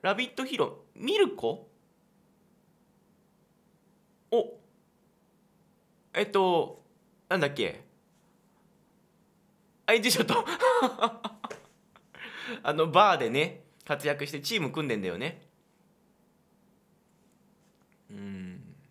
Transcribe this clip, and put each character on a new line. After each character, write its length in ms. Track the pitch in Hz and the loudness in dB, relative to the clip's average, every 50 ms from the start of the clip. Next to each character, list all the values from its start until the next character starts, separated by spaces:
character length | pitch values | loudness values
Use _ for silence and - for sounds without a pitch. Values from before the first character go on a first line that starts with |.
ラ 120 | - 185 196 | 0 0 0
ビ 120 | 202 254 | 0 -2
ッ 80 | 254 - | -6 -4
ト 100 | - 262 | -6 -6
ヒ 120 | 262 302 | -4 0
ー 40 | 233 | 0
ロ 240 | 139 - - - - _ _ - | 0 -2 -2 -12 -20 _ _ -8
ー、 40 | |
ミ 160 | - 262 392 427 | -4 0 4 4
ル 140 | 403 - | 4 2
コ？ 400 | - - - 113 - - - - _ _ _ _ _ _ _ _ _ _ _ _ _ _ _ _ _ _ _ _ _ _ _ _ _ _ _ _ _ _ _ _ _ _ _ _ _ _ _ _ _ _ _ _ _ _ _ _ _ _ _ _ | 2 -2 -2 -4 -4 -4 -10 -20 _ _ _ _ _ _ _ _ _ _ _ _ _ _ _ _ _ _ _ _ _ _ _ _ _ _ _ _ _ _ _ _ _ _ _ _ _ _ _ _ _ _ _ _ _ _ _ _ _ _ _ _
お。 280 | - 240 - - - - _ _ _ _ _ _ _ _ _ _ _ _ _ _ _ _ _ _ _ _ _ _ _ _ _ _ _ _ _ _ _ | 0 0 0 0 -8 -18 _ _ _ _ _ _ _ _ _ _ _ _ _ _ _ _ _ _ _ _ _ _ _ _ _ _ _ _ _ _ _
え 100 | 170 208 | -4 -4
っ 80 | 208 | 0
と、 520 | 208 202 190 185 175 165 - - - - _ _ _ _ _ _ _ _ _ _ | 2 2 4 4 4 4 2 0 -4 -18 _ _ _ _ _ _ _ _ _ _
な 80 | 175 190 | 0 0
ん 20 | |
だ 80 | 151 139 | 0 0
っ 60 | 143 | 0
け。 320 | 127 110 85 73 - - _ _ _ _ _ _ _ _ _ _ _ _ _ _ _ _ _ _ _ _ _ _ _ _ _ _ _ _ _ _ _ _ _ _ _ _ _ _ _ _ | -2 -2 -2 -2 -8 -18 _ _ _ _ _ _ _ _ _ _ _ _ _ _ _ _ _ _ _ _ _ _ _ _ _ _ _ _ _ _ _ _ _ _ _ _ _ _ _ _
あ、 80 | - 220 | 2 2
エ 60 | 226 | 4
ン 40 | 214 | 4
ジ 80 | 247 | 2
シ 80 | - 262 | 2 2
ョ 40 | 226 | 2
ッ 20 | |
ト。 200 | - - 466 453 | 2 2 0 0
<laughs> 60 | - 349 - 494 508 494 480 294 240 - - - 226 - - - 220 - - - - - - - - _ _ _ _ _ - _ _ _ - - - - - - - 240 - - | -2 -2 2 4 4 4 4 2 0 0 0 -2 -2 -2 -4 -12 -14 -14 -12 -14 -14 -14 -14 -18 -20 _ _ _ _ _ -20 _ _ _ -18 -16 -16 -14 -12 -10 -10 -10 -6 -4
あ 100 | - 151 | -4 0
の、 160 | 156 160 165 | 2 0 4
バ 260 | 143 180 208 208 180 | 6 6 8 8 6
ー 20 | 143 | 4
で 120 | 127 113 | 2 0
ね、 340 | 117 139 156 180 - - - _ _ _ - | 2 0 0 0 -4 -14 -20 _ _ _ -6
活 200 | - 151 143 143 | -6 -6 -2 -2
躍 220 | 147 147 143 143 143 | -2 -2 -2 -4 -8
し 40 | |
て 100 | 147 143 | -8 -8
チ 160 | 139 - 226 214 | -6 -4 -2 -2
ー 40 | |
ム 100 | 156 127 | -2 -2
組 140 | 143 156 151 | -2 -4 -2
ん 40 | 139 | -2
で 80 | 117 104 | -2 -2
ん 40 | |
だ 60 | 95 92 | -2 -4
よ 100 | 85 90 | -6 -6
ね。 300 | 123 170 170 - - _ _ _ _ _ _ _ _ _ _ _ _ _ _ _ _ _ _ _ _ _ _ _ _ _ _ _ _ _ _ _ _ _ _ _ _ _ _ _ _ _ _ _ _ _ _ _ _ _ _ _ _ _ | -8 -8 -10 -12 -20 _ _ _ _ _ _ _ _ _ _ _ _ _ _ _ _ _ _ _ _ _ _ _ _ _ _ _ _ _ _ _ _ _ _ _ _ _ _ _ _ _ _ _ _ _ _ _ _ _ _ _ _ _
う 40 | 101 | -16
ん。 640 | 101 101 101 98 95 92 90 90 - - - 69 - _ _ | -14 -12 -12 -12 -12 -12 -12 -14 -16 -18 -20 -20 -20 _ _